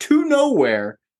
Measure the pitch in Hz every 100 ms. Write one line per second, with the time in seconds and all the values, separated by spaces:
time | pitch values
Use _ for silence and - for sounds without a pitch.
0 | - 302 311 285 285 208 123 107 104 -
1 | _